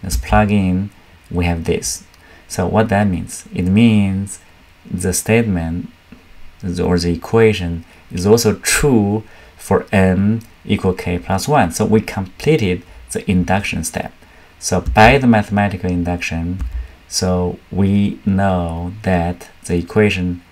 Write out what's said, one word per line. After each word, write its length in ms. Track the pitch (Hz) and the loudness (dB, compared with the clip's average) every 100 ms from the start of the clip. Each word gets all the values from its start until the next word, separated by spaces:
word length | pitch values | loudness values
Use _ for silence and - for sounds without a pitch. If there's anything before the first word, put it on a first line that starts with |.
Let's 140 | 95 - | -4 -6
plug 340 | - 107 104 | 0 2 2
in, 380 | 104 95 90 101 - - - _ | 2 2 0 -4 -10 -20 -20 _
we 160 | 87 85 | -2 -2
have 200 | 85 82 | -2 -2
this. 400 | 82 - - - - - - - | -4 -4 -10 -14 -20 -20 -20 -12
So 180 | - 87 | -4 0
what 240 | 104 110 | 0 2
that 180 | 98 104 | 2 0
means? 380 | 90 - - - | -2 -6 -14 -12
It 100 | - | -6
means 760 | 90 98 117 107 98 95 98 - - - _ _ - | 0 4 6 4 2 -2 -6 -10 -20 -20 _ _ -12
the 240 | 92 92 | -6 -4
statement, 760 | 90 - 113 113 90 82 85 - _ _ - - - - - | -4 0 2 2 -2 -2 -6 -8 _ _ -20 -20 -20 -20 -12
the, 220 | 95 87 | -8 -4
or 140 | 87 87 | 0 0
the 140 | 85 | 0
equation, 720 | 82 - 113 113 101 87 85 82 - - | -4 0 4 4 2 -4 -6 -10 -20 -14
is 140 | 95 92 | -4 4
also 300 | 117 107 - | 4 4 -2
true 680 | - - 147 120 101 107 - - - - | -2 0 2 2 2 -2 -6 -20 -20 -20
for 280 | - 95 - | -2 -2 2
n 500 | 101 95 92 101 113 - - - | 2 4 4 2 0 -4 -20 -4
equal 280 | 101 95 | -2 0
k 260 | 90 - 87 | -2 -4 -6
plus 280 | - 95 - | -2 -4 0
one. 240 | 151 92 | 2 2
So 140 | - 104 | 0 2
we 160 | 107 | 2
completed 800 | 104 - 95 - - 156 104 90 - - - | 0 -8 -8 -6 0 0 0 -4 -6 -20 -12
the 180 | - - | -10 0
induction 540 | 92 87 95 98 - | 0 2 -2 -2 -6
step. 280 | 80 - - - - - - - | -6 -8 -10 -12 -20 -20 -20 -12
So 240 | - 92 | -4 -4
by 360 | 87 - 110 131 | 0 6 6 6
the 100 | 123 | 4
mathematical 640 | 113 101 101 101 98 90 | 4 2 0 0 -2 -4
induction, 680 | 90 87 87 - 82 85 92 - - - - - | -2 -2 -4 -4 -6 -6 -6 -6 -8 -10 -16 -10
so 520 | - 92 90 90 - - | -4 0 0 -2 -6 -8
we 480 | 92 98 101 101 - - | 0 2 2 0 -2 -2
know 680 | 95 98 92 85 82 87 101 | 2 2 0 -2 -4 -8 -6
that 460 | 101 90 85 87 - - - | -2 0 0 -4 -12 -20 -4
the 100 | 87 | -4
equation 680 | 85 104 107 92 90 87 - | 0 2 2 2 -4 -6 -10